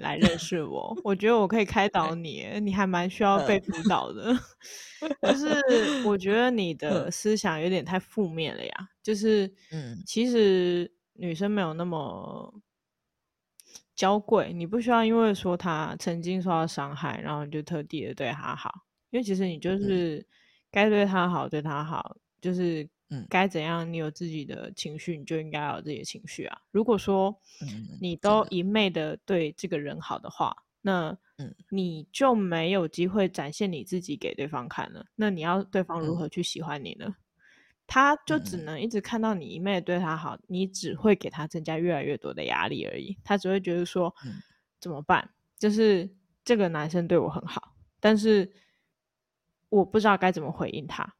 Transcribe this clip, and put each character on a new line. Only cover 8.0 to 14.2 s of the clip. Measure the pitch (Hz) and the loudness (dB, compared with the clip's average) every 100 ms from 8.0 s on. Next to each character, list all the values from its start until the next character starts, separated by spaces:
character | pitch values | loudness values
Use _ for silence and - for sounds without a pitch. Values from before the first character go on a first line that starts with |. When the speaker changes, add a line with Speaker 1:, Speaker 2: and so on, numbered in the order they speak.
| - - 180 | -4 -4 -2
Speaker 1:
面 | 160 151 - | -2 -6 -6
了 | 60 | -10
呀， | - 190 _ | -10 -14 _
就 | - 208 | -4 0
是 | 220 214 190 - _ | 4 4 2 -4 _
Speaker 2:
嗯。 | 156 127 113 - | -10 -10 -12 -4
Speaker 1:
其 | 220 247 | 0 2
实 | 240 202 185 180 175 175 - _ | 6 6 6 4 0 -2 -10 _
女 | - 175 | -10 -6
生 | 160 202 | -2 0
没 | 208 | 2
有 | 170 | 0
那 | 160 175 | -2 -4
么 | 160 135 92 90 - - 208 _ _ _ _ _ _ _ _ _ _ _ - _ - | -4 -6 -8 -10 -12 -14 -18 _ _ _ _ _ _ _ _ _ _ _ -20 _ 0
娇 | 190 | 2
贵， | 208 | 2